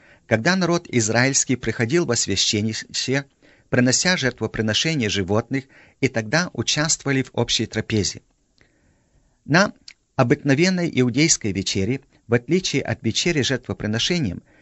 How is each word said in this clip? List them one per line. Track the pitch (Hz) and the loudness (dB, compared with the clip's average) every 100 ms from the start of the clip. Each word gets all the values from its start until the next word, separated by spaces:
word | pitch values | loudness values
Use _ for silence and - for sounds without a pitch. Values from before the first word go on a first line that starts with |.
| _ _ - | _ _ -2
когда | 113 117 | 0 2
народ | 190 170 175 - | 2 2 0 0
израильский | 123 107 110 131 135 - 123 | 0 2 2 2 2 0 -2
приходил | - 110 113 170 | -2 -2 0 0
во | 156 | 0
священнище, | 117 - 95 - 107 110 107 - - - 135 139 _ _ _ _ | -2 -2 -2 0 0 -2 -4 -8 -6 -2 -4 -4 _ _ _ _
принося | 123 123 123 180 180 | 2 4 2 2 0
жертвоприношение | 131 - 110 - 107 107 160 156 107 | 0 -2 -4 -2 -2 0 0 0 0
животных, | 92 90 104 - 135 - - - _ | 0 0 0 0 -4 -6 -16 -20 _
и | 131 | -2
тогда | 117 107 151 180 | -2 -2 -2 -2
участвовали | - 113 151 156 - 139 135 | -4 -4 -2 -2 -2 -2 -2
в | 123 | -2
общей | - 117 - | -2 0 -2
трапезе. | 110 110 - 110 90 - - _ _ _ _ _ _ _ _ _ _ _ - | -2 -4 -2 0 0 -6 -16 _ _ _ _ _ _ _ _ _ _ _ 0
На | 160 214 - - - _ | 2 2 -2 -20 -20 _
обыкновенной | - 120 143 143 135 180 180 170 | 0 2 2 2 4 2 2 0
иудейской | - 123 120 160 - 110 | 2 2 2 2 2 -2
вечере, | 95 92 - 95 135 - _ - | -2 -2 -2 -2 -4 -8 _ -2
в | |
отличие | 120 120 180 185 143 | -2 2 -2 0 -2
от | - 113 | -4 -4
вечери | 113 113 180 165 | -2 -2 0 0
с | 113 | 0
жертвоприношением, | 127 - 98 107 110 - 175 113 85 - _ | -2 -4 -6 -4 -2 -2 0 -2 -6 -12 _